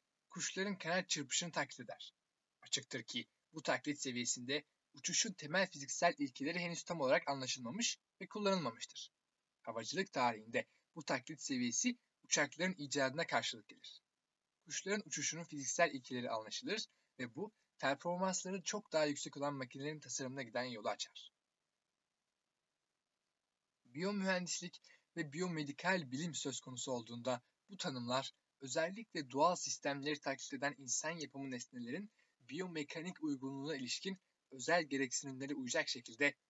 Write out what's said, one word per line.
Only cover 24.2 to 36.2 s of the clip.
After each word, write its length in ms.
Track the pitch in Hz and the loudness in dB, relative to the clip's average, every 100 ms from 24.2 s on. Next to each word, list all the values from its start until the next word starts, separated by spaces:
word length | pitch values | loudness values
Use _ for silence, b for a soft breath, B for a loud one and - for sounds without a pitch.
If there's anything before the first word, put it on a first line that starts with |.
| 190 185 180 - 180 - B B B - | 4 4 2 -2 -4 -10 B B B -4
ve 160 | 156 | -2
biyomedikal 800 | 143 180 160 143 139 175 185 139 | 0 0 2 0 0 2 2 2
bilim 220 | 131 170 | -2 0
söz 260 | 139 143 123 | -2 -2 -4
konusu 320 | - 127 - | -6 -6 -2
olduğunda 500 | 123 113 120 123 123 - _ - | -2 -2 -4 0 0 -2 _ -14
bu 80 | 196 | -6
tanımlar 560 | 180 131 120 127 135 - _ _ | -4 -2 0 0 0 -6 _ _
özellikle 720 | 135 160 165 202 226 170 131 | -4 2 2 0 -8 -6 -2
doğal 260 | 131 160 180 | 6 6 6
sistemleri 640 | - - 147 139 139 147 | 0 -2 0 0 0 -2
taklit 340 | - 135 - | -2 -4 -4
eden 200 | 135 143 139 | -2 -2 -2
insan 320 | 135 - 156 | -2 -2 0
yapımı 400 | 170 143 139 139 | -2 -6 -6 -6
nesnelerin 600 | 127 - 123 120 151 208 b b b | -6 -6 -8 -4 -4 -6 b b b
biyomekanik 800 | 123 143 185 160 143 165 170 180 | -8 -4 -2 -2 -4 -6 -6 -4
uygunluğuna 540 | 156 139 135 139 139 143 | -2 -2 -2 -4 -2 -2
ilişkin 420 | 123 - 190 190 _ _ _ | -2 -2 -2 -6 _ _ _
özel 320 | 135 127 175 | -4 4 4
gereksinimlere 720 | 151 135 135 - 143 131 139 | 6 2 2 0 -4 -4 -4
uyacak 340 | 143 127 160 147 | -2 0 0 0
şekilde 460 | 131 123 117 | -2 -6 2